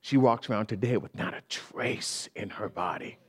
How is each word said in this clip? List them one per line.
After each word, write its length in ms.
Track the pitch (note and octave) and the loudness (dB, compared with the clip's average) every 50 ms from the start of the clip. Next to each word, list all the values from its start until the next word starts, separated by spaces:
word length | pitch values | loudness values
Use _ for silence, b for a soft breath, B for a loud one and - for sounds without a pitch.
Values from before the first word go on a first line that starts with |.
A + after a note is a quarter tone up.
She 140 | _ - C#3+ | _ 4 6
walks 320 | C3+ C3 B2 A2+ A#2 - - | 8 8 8 6 4 2 -2
around 180 | B2 G#2 A2 | 0 0 0
today 320 | - A#2 G2 A2+ A#2 B2+ G#2 | -2 -2 0 2 2 2 0
with 180 | - - _ | 0 -4 _
not 180 | - - - - | -6 -6 -6 -6
a 60 | - - _ | -8 -10 _
trace 800 | - - - - - - - - - A2 - - - - - - _ | -10 -10 -10 -10 -6 -4 -2 -2 -2 -2 -4 -6 -6 -6 -8 -10 _
in 120 | - G#2 F#2+ | -10 -8 -8
her 200 | - - G#2 F#2+ | -6 -6 -8 -6
body. 500 | - F2 F2+ F2 D#2 D2+ - - - _ _ | -4 -4 -2 -2 -2 -4 -8 -12 -14 _ _